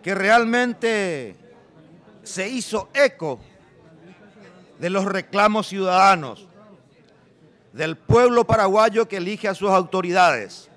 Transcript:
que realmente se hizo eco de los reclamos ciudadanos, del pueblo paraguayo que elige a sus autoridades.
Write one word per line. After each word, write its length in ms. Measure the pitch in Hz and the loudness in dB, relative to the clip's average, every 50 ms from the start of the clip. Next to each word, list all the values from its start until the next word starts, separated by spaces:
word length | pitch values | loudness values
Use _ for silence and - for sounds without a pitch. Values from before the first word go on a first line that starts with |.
que 140 | _ 175 196 | _ -6 -6
realmente 1200 | - - 196 220 240 233 226 233 240 247 247 240 - 233 226 226 214 202 185 165 143 127 107 92 _ _ _ - _ _ _ _ _ - _ - - _ _ _ _ _ | -2 2 4 4 4 4 2 0 -2 -2 -2 -4 -4 -4 -2 -2 -2 -4 -4 -6 -8 -10 -12 -16 _ _ _ -20 _ _ _ _ _ -20 _ -20 -20 _ _ _ _ _
se 260 | - - 185 190 208 | -16 -10 -10 -8 -8
hizo 400 | 262 254 202 - - 220 185 _ _ | -8 -8 -10 -6 -8 -8 -8 _ _
eco 460 | 277 285 254 - _ 165 156 135 110 - - _ _ _ _ _ _ _ - 165 _ 160 175 190 _ - - _ - - - - - - _ _ _ | 0 0 0 0 _ -10 -10 -10 -10 -14 -20 _ _ _ _ _ _ _ -20 _ _ -20 -20 -20 _ -20 -20 _ -20 -20 -20 -20 -20 -20 _ _ _
de 120 | 135 175 | -8 -4
los 140 | 185 196 190 | -4 -2 -2
reclamos 600 | 196 196 190 175 _ - 196 202 214 214 220 196 | -2 -4 -6 -6 _ -2 2 2 2 2 0 -4
ciudadanos, 800 | - 185 196 190 185 180 185 190 196 196 175 151 131 110 - - _ _ - - - - _ _ _ _ _ _ _ _ _ _ _ _ _ _ _ _ _ _ _ _ | -6 -6 -6 -4 0 2 4 6 6 4 2 0 -10 -14 -16 -20 _ _ -20 -20 -20 -20 _ _ _ _ _ _ _ _ _ _ _ _ _ _ _ _ _ _ _ _
del 240 | 110 143 156 160 | -8 -8 -8 -8
pueblo 480 | - _ _ - 233 247 247 240 240 233 | -10 _ _ 4 4 4 6 4 2 2
paraguayo 640 | - 226 220 208 196 190 214 220 226 202 226 226 - | 2 2 2 2 2 4 4 2 4 2 0 -2 -2
que 80 | 196 | -4
elige 320 | 196 175 185 214 202 - 214 | -8 -6 -6 -8 -6 -6 -6
a 60 | 196 | -6
sus 160 | - 190 202 | -4 -2 0
autoridades. 1000 | 190 190 185 160 - 185 180 175 175 185 180 170 147 117 104 90 - - - _ _ | 2 2 0 0 -4 -4 -4 -2 2 2 4 4 2 0 -6 -10 -16 -20 -20 _ _